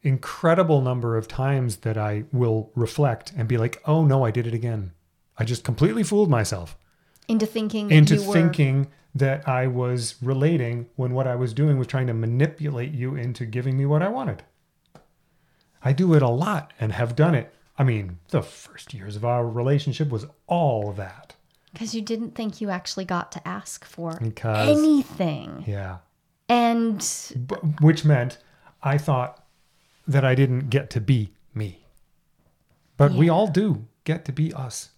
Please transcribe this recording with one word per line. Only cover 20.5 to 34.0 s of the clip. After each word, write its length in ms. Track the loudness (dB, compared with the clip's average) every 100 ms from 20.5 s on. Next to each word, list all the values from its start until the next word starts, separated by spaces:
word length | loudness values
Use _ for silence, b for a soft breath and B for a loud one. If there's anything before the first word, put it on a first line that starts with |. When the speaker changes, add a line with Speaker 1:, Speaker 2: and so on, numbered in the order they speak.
| 0 2 0 -2
Speaker 1:
that. 420 | -6 -10 -14 -20 -20 _ _ _
Speaker 2:
'Cause 200 | -12 -8
you 60 | -8
didn't 340 | -6 -6 -6
think 260 | -6 -8 -6
you 100 | -6
actually 340 | -6 -8 -10
got 260 | -4 -4 -6
to 140 | -12 -12
ask 360 | -12 -12 -16
for 340 | -16 -10 -10 -6
Speaker 1:
Because 560 | -6 -4 -2 2 4 4
Speaker 2:
anything. 840 | 4 2 0 -4 -4 -4 -12 -12 -8
Speaker 1:
Yeah. 320 | -8 -8 -12 _ _ _ _ 0
Speaker 2:
And 500 | 2 2 2 0 -2 -6 -8 -10 -10 -6
Speaker 1:
B-, 100 | -4 -2 4
which 240 | 6 6
meant 340 | 4 2 0 -8 b b b b
I 140 | -2 -2
thought 440 | 0 -2 -2 -10 _ _ _ _ _ _ 0
that 160 | 2
I 100 | 4
didn't 360 | 4 4 2 0
get 180 | -2 -2
to 100 | -4
be 320 | 0 0 0 _ _
me. 320 | -10 -8 -10 _ _ _ _ _ _ _ _ _ _ _ 2
But 160 | 4
we 140 | 6 4
Speaker 2:
Yeah. 60 |
Speaker 1:
all 160 | 4 2
do 380 | 2 2 -2 -6 _